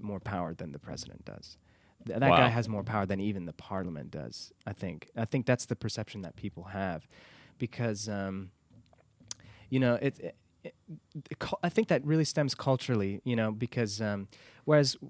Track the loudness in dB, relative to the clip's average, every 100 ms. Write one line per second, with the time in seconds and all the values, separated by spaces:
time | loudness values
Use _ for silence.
0 | -8 -8 -4 -4 -4 -6 -10 -12 -12 -12
1 | -12 -16 -16 -16 -16 -20 _ _ _ _
2 | -6 2 8 8 8 4 0 -2 -2 0
3 | 0 0 -2 -4 -6 -10 -8 -6 -6 -6
4 | -8 -10 -10 -12 -16 _ -12 -8 -8 -8
5 | -10 -6 -2 0 2 2 0 -6 -4 -6
6 | -8 -8 -10 -10 -10 -10 -8 -4 -4 -4
7 | -10 -20 -20 -20 -20 -8 -8 -2 -2 -2
8 | -4 -4 -4 -6 -10 -16 _ -20 _ _
9 | _ _ -18 -18 -20 -20 -2 2 4 4
10 | 2 -2 -8 -12 _ _ -18 -16 -16 -18
11 | _ -14 -12 -8 -6 -2 0 2 4 2
12 | 4 4 4 2 0 0 2 2 2 2
13 | 2 -2 0 2 2 0 -2 0 -2 0
14 | -2 -2 -6 -14 -20 -6 4 6 6 2
15 | -8